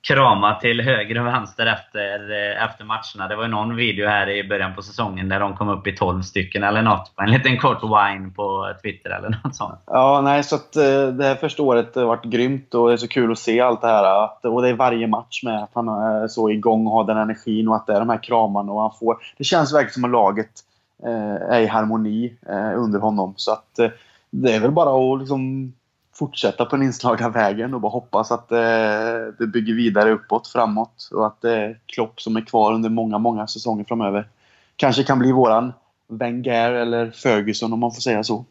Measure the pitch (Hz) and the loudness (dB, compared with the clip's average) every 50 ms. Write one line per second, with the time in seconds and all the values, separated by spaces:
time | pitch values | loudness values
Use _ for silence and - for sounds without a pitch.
0 | - - 143 135 135 123 107 98 101 104 107 - - 120 117 117 113 135 131 110 | 0 2 4 6 6 6 6 4 4 2 0 2 0 0 0 2 2 0 0 0
1 | 104 113 117 117 120 120 123 123 107 104 - - 113 113 107 104 - _ _ 107 | 0 -2 -4 -4 -2 -2 -2 -2 -4 -6 -6 -2 0 0 0 -2 -6 _ _ -8
2 | 101 98 101 104 104 101 107 104 104 101 104 101 113 110 - - 104 107 110 110 | -6 -6 -6 -8 -8 -8 -6 -4 -4 -4 -2 -2 -4 -4 -6 -12 -8 -6 -6 -6
3 | 110 - - 104 95 95 107 107 113 113 110 104 107 117 117 117 120 113 98 98 | -6 -12 -10 -10 -8 -6 -4 -4 -4 -2 -2 -2 -2 -2 -2 -2 -2 -2 0 0
4 | 101 104 104 101 98 98 101 101 98 95 104 98 95 95 92 - - 104 110 - | 0 0 2 0 0 0 -2 -4 -2 -4 -2 -2 -2 -4 -6 -10 -14 -12 -6 -6
5 | 117 101 92 95 95 95 95 98 101 98 95 - 107 104 98 95 98 101 92 - | -4 -4 -4 -6 -2 -2 0 0 0 -2 -2 -4 -2 -2 -2 -2 -4 -6 -2 0
6 | 104 90 90 92 92 92 - 101 92 92 - 104 98 101 107 110 113 110 101 87 | 0 0 0 -2 -4 -4 -4 -4 -4 -2 -4 -2 0 0 2 2 4 2 2 2
7 | - - _ - 98 104 120 131 131 135 127 117 - 135 117 - - 110 110 104 | -2 -10 _ -2 2 4 4 4 4 2 0 4 2 2 2 0 -2 2 2 4
8 | 101 101 98 95 95 95 95 - 104 98 98 98 98 98 98 - - 107 92 95 | 4 2 0 -6 -10 -12 -8 -6 -4 -4 -4 -4 -6 -6 -10 -8 -10 -10 -10 -10
9 | _ 90 92 95 92 107 110 - - - - - 104 90 - - _ - - 127 | _ -10 -8 -8 -4 -6 -6 -4 -4 -8 -6 -6 -10 -10 -10 -14 _ 0 2 4
10 | 131 135 139 143 139 139 143 143 143 - 156 139 147 _ - 156 147 135 135 139 | 6 6 6 4 4 4 2 2 2 0 -4 -4 -4 _ 0 2 4 4 4 4
11 | 139 131 127 127 143 135 135 135 160 147 - - 147 135 123 117 117 117 - 127 | 2 0 0 0 0 0 0 0 -4 -6 -2 0 2 4 4 4 2 0 -2 0
12 | 123 117 117 117 - 117 113 117 123 131 139 135 135 _ - 120 120 120 120 113 | 2 2 0 -2 -2 -2 0 2 2 2 0 -4 -6 _ 2 4 4 4 4 2
13 | 120 113 - 139 120 113 113 - - 120 110 120 123 127 117 104 - 117 110 104 | 0 -2 0 2 2 2 0 -2 0 0 2 4 4 4 2 2 2 4 4 6
14 | 98 95 95 101 107 107 - _ - 120 113 123 123 127 123 113 131 127 120 117 | 6 6 4 4 2 0 -4 _ -4 0 0 2 2 2 2 2 2 2 2 0
15 | 113 110 107 110 117 _ - - - 120 110 107 104 - _ 120 117 113 110 104 | 0 0 -2 -2 -4 _ -12 -8 -4 -4 -4 -4 -6 -6 _ -4 -4 -2 -2 -2
16 | 107 110 107 107 110 110 - 120 110 107 107 107 104 117 110 110 110 110 107 113 | 0 0 0 -2 -2 -4 -2 0 0 0 0 2 2 2 2 2 2 2 2 0
17 | 107 98 110 110 107 107 110 - - 120 107 110 110 110 110 107 - - 107 101 | 2 2 0 0 0 -2 -4 -8 -6 -4 -2 0 0 0 0 0 0 0 0 0
18 | 113 117 117 110 - - 120 117 110 104 98 101 101 101 101 107 110 110 - _ | 2 0 -2 -4 -2 0 2 2 2 2 0 -4 -4 -4 -4 -2 -2 -2 -4 _
19 | 117 113 110 - - - _ _ 139 - 185 170 151 131 151 147 135 107 - 127 | -2 -2 -2 -2 -6 -20 _ _ -4 0 2 2 2 4 2 2 2 2 -2 -4
20 | 123 123 123 117 104 98 101 107 107 - _ - _ _ _ _ _ _ _ _ | -2 0 2 4 4 4 2 0 -6 -6 _ -20 _ _ _ _ _ _ _ _
21 | - 120 117 110 104 107 101 92 - - 120 117 110 104 104 113 110 107 110 113 | -8 -6 -6 -4 -4 -4 -6 -6 -2 0 2 2 2 2 2 0 0 0 -2 -2
22 | 110 107 107 110 120 123 117 _ _ - 101 98 104 110 90 113 120 110 104 98 | -2 -2 -2 -4 -4 -6 -8 _ _ -8 -6 -4 -4 -2 -2 -2 -2 0 -2 0
23 | 104 110 107 101 95 92 98 - - - 110 - _ _ _ - 117 113 - - | 0 0 0 0 -2 -4 -6 -6 -4 -4 -4 -4 _ _ _ 0 0 0 -2 -8
24 | - _ _ _ _ _ - 131 127 127 110 107 107 131 151 170 165 139 135 131 | -20 _ _ _ _ _ -8 0 0 2 2 2 2 2 2 2 2 4 4 2
25 | 131 131 135 135 135 131 143 135 131 131 135 135 131 127 127 _ _ _ _ _ | 2 2 0 -2 -4 -4 -4 -4 -4 -4 -4 -6 -8 -10 -14 _ _ _ _ _
26 | _ _ _ - 151 143 - - - 110 - - 120 120 - 135 135 131 120 - | _ _ _ -8 -8 -8 -6 -2 -2 -2 0 -2 -2 -2 0 0 0 -2 -2 -2
27 | - 123 117 107 113 117 110 117 110 101 104 107 113 127 135 123 107 110 117 123 | 0 0 0 0 -2 -2 0 2 0 0 0 -2 -6 -6 -6 -4 -4 -4 -4 -6
28 | 120 _ - 101 110 - 120 117 - _ 117 117 117 113 113 113 110 107 104 107 | -8 _ -2 -2 0 0 -4 -6 -4 _ 0 0 2 2 2 2 2 0 0 -2
29 | 110 113 117 113 113 110 - _ 120 110 101 120 107 110 110 117 120 113 98 104 | -2 -4 -4 -6 -8 -10 -6 _ -6 -2 -2 -2 -2 0 0 2 2 2 4 4
30 | 104 110 110 104 - - 107 110 - - - 120 113 110 104 107 117 - _ _ | 4 4 4 2 -2 -4 -4 -4 -4 -4 -2 0 0 0 0 -4 -4 -6 _ _
31 | - - 90 - 110 107 - _ - 117 117 110 104 107 113 110 _ - - - | -18 -8 -4 -2 -2 -2 -4 _ -2 -2 0 0 -2 -4 -8 _ _ -14 -6 -6
32 | 113 113 _ - - 113 110 110 113 - - 117 107 107 110 113 113 110 113 113 | -6 -6 _ -12 -6 -4 -4 -4 -4 0 2 2 4 4 2 2 0 -2 -2 -2
33 | 113 110 107 107 113 120 117 107 107 - - 113 - 123 110 104 104 - 117 117 | -2 -2 -2 0 0 -2 -2 -2 -6 -8 -10 -8 -4 -4 -4 -4 -4 -6 -4 -2
34 | 107 98 98 101 104 - _ _ _ _ _ _ _ _ _ - - 135 120 139 | -2 -2 -2 -4 -4 -6 _ _ _ _ _ _ _ _ _ 0 2 2 2 2
35 | 135 - 139 127 123 131 131 131 127 117 110 117 123 123 123 _ _ _ _ _ | 2 2 2 2 4 4 4 4 4 4 4 2 2 -2 -10 _ _ _ _ _
36 | _ _ 113 107 123 120 120 123 123 131 120 117 117 120 123 120 117 117 117 117 | _ _ -8 -6 -6 -6 -6 -6 -4 -2 0 0 0 0 0 -2 -2 0 0 -2
37 | 117 113 113 - - 135 113 104 101 107 104 - 117 113 113 113 120 120 113 - | -2 -4 -6 -2 0 2 2 2 2 -2 -4 -4 -4 -4 -2 -2 -2 -4 -4 -4
38 | - 131 113 104 110 113 113 107 123 _ | -2 0 0 0 0 -2 -4 -6 -6 _